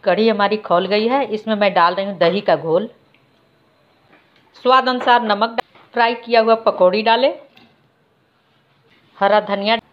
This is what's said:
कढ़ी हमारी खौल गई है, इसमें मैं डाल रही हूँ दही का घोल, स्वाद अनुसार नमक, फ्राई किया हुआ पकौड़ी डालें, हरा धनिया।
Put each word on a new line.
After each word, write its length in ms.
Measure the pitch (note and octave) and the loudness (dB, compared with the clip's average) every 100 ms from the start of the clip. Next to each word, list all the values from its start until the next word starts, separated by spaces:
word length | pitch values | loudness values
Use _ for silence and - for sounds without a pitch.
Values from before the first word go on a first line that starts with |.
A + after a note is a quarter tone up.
कढ़ी 240 | G3+ F3+ A3+ | 0 0 0
हमारी 280 | G#3 G3+ G#3+ | 0 -2 -2
खौल 280 | - F3 F#3+ | -2 -2 0
गई 220 | G#3 A3 | -2 0
है, 160 | C4+ B3 | -2 -4
इसमें 280 | G#3+ A3 | -6 -6
मैं 180 | G#3 G3+ | -2 0
डाल 200 | F#3 E3+ | 2 2
रही 120 | F3+ G3 | 0 -8
हूँ 100 | F#3 | 0
दही 220 | E3+ F#3+ | 0 0
का 140 | G3 D#3 | -2 -2
घोल, 340 | D#3+ E3 A3+ _ _ _ _ _ _ _ _ _ _ _ _ _ _ _ _ - | 0 -2 -2 _ _ _ _ _ _ _ _ _ _ _ _ _ _ _ _ -6
स्वाद 240 | B3 C4 B3 | 2 2 2
अनुसार 340 | B3 B3+ A#3+ | -4 2 2
नमक, 340 | A3+ G3+ A3+ A#3 - _ _ | 2 -2 -2 -4 -10 _ _
फ्राई 200 | A#3+ A#3 A#3+ | -2 -2 -2
किया 240 | - A#3 | 0 0
हुआ 140 | A3+ A3+ | 2 2
पकौड़ी 400 | A3 - F3+ G3+ | 0 2 2 2
डालें, 320 | A3 A#3 C4+ F4 - _ _ _ _ _ _ _ _ _ _ _ _ _ _ _ _ - | 0 2 0 -2 -18 _ _ _ _ _ _ _ _ _ _ _ _ _ _ _ _ -4
हरा 220 | G3 G#3 | 0 0
धनिया। 360 | G#3 G3+ G3+ A3+ _ | 0 -4 -2 -4 _